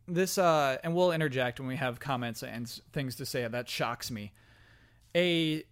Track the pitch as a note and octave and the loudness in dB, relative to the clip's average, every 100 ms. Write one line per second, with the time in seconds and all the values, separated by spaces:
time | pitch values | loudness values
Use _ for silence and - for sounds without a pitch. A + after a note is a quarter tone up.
0 | - F3 F#3 - F3 D#3 C#3 C3 E3 E3+ | -4 0 2 4 6 6 4 0 0 4
1 | F3+ D#3+ D#3 C3 B2 A#2+ C3 C3 C3 A#2+ | 4 4 2 2 0 -2 -6 -2 -4 -4
2 | - B2+ A#2+ A2 B2+ A2+ A#2+ - - D#3 | -4 -2 -2 -6 -10 -8 -10 -12 -10 -6
3 | C3+ - C3 C3+ A#2 A#2+ A#2+ - A#2+ A#2+ | -6 -6 -4 -2 -2 -4 -6 -2 -2 -2
4 | - A2+ G#2 - - - - - - _ | -6 -8 -10 -14 -20 -20 -20 -20 -20 _
5 | _ F3 F3+ E3 D#3+ D#3 - | _ 2 4 4 2 0 -4